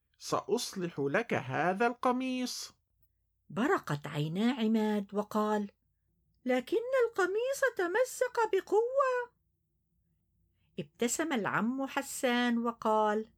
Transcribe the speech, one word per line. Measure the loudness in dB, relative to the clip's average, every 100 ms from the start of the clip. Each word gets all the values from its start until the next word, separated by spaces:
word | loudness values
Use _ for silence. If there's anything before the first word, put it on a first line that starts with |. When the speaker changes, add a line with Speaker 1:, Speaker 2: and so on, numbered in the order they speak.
| _ _
Speaker 1:
سأصلح | -4 -4 0 -2 -2 -6 -6 -4
لك | -2 -2 0
هذا | -2 -2 0 0 2 0
القميص. | 0 0 0 -2 -4 -4 -6 -12 -16 _ _ _ _ _ _ -8
Speaker 2:
برقت | -2 2 2 0 -6 -4
عينا | -4 -2 0 0
عماد | 2 2 2 2 0 -2
وقال: | -4 -2 -2 0 0 -2 _ _ _ _ _ _ _
لكن | -2 -2 0 -2 0 2 2
القميص | 2 0 0 -2 0 0 0
تمزق | 0 0 0 0 -2 0 0
بقوة. | 0 2 2 2 2 2 0 -4 _ _ _ _ _ _ _ _ _ _ _ _ _ _ -12
ابتسم | -12 -4 -2 0 -2
العم | 0 0 0 0 -2 -4
حسان | -4 -6 -2 0 2 2 0
وقال | -2 -2 2 4 4 2 -4